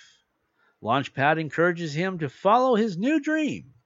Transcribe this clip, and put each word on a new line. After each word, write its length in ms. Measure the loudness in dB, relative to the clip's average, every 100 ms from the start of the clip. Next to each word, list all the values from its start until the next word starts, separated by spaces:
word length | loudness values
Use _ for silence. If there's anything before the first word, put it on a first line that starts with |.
| -20 _ _ _ _ _ _ _
Launchpad 580 | -2 -2 -2 0 2 2
encourages 540 | -2 0 0 0 -6
him 240 | -4 -4 -4
to 100 | -8
follow 480 | -2 2 2 4 2
his 220 | 0 0
new 220 | 0 0
dream, 520 | 0 -2 -2 -6 -12 _